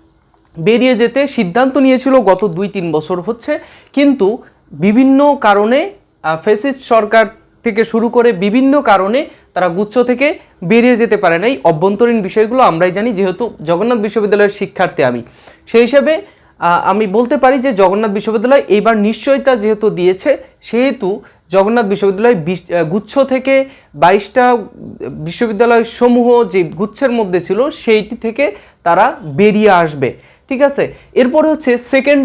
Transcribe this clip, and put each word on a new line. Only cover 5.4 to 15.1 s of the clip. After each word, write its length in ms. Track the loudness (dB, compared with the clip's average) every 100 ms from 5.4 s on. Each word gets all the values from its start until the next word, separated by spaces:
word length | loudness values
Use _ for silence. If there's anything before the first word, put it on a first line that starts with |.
| 2
কারণে, 460 | 2 2 0 -2 -10 _ _
আহ, 160 | -6 -4
ফ্যাসিস্ট 360 | 0 0 -2 -4
সরকার 420 | 0 0 2 2 2 -4 _ _
থেকে 200 | -4 -2
শুরু 240 | -2 -2 0
করে 240 | 2 2
বিভিন্ন 500 | 2 0 2 2 2
কারণে 380 | 2 2 2 -2 -4 -12 _
তারা 140 | -4 -4
গুচ্ছ 300 | -2 -2 -2
থেকে 400 | -2 0 -2 -4 _ -8
বেরিয়ে 320 | 0 2 4 2
যেতে 200 | 0 0
পারে 220 | 0 0
নাই। 140 | -2 0
অভ্যন্তরীণ 540 | 0 0 0 0 0 0
বিষয়গুলো 380 | -2 0 0 2
আমরাই 280 | 2 2 -2
জানি, 200 | -2 -4
যেহেতু 320 | -2 -4 -4 -8 -8
জগন্নাথ 340 | -4 -2 0 -2
বিশ্ববিদ্যালয়ের 580 | -2 -2 0 2 0 -2
শিক্ষার্থী 440 | -8 -4 -4 0
আমি, 180 | -2